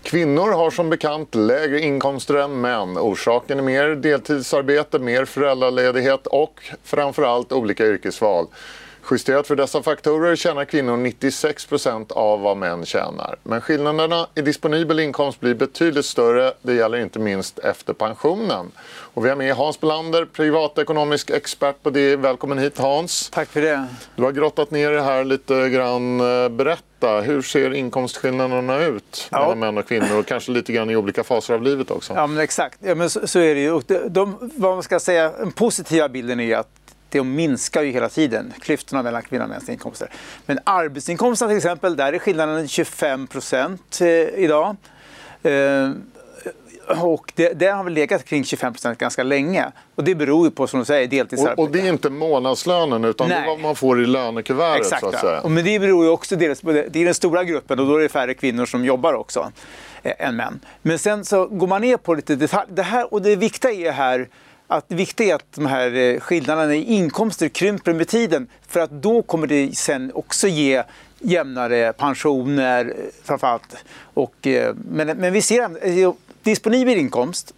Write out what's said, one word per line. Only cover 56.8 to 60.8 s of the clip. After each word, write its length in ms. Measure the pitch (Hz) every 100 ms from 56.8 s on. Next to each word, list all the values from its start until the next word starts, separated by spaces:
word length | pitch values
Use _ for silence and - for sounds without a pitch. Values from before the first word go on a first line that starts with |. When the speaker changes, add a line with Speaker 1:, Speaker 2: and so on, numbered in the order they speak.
| -
Speaker 2:
det 100 | 160
är 60 | 170
den 80 |
stora 300 | 170 180 170
gruppen, 360 | 180 147 - 131
och 80 | 135
då 80 | 151
är 60 |
det 80 | 151
färre 240 | 147 127
kvinnor 320 | 131 135 120 123
som 200 | 123 123
jobbar 280 | 131 160
också, 380 | 131 - - 78 - - - - -
eh, 100 | - -
än 180 | 143 117
män. 240 | 117 - - -